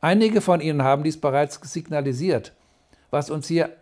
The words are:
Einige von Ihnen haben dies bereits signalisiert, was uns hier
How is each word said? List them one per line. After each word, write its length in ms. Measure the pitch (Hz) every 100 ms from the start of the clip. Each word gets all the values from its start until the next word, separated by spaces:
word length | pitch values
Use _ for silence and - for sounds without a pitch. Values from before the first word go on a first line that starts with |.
Einige 400 | 160 196 220 220
von 200 | 190 175
Ihnen 220 | 156 147
haben 220 | 135 139
dies 160 | 151 156
bereits 400 | 147 135 147 -
signalisiert, 880 | 135 - 160 151 139 127 175 135 - _ _ _ _ _ _
was 200 | 143 143
uns 180 | 151 139
hier 260 | 165 165 -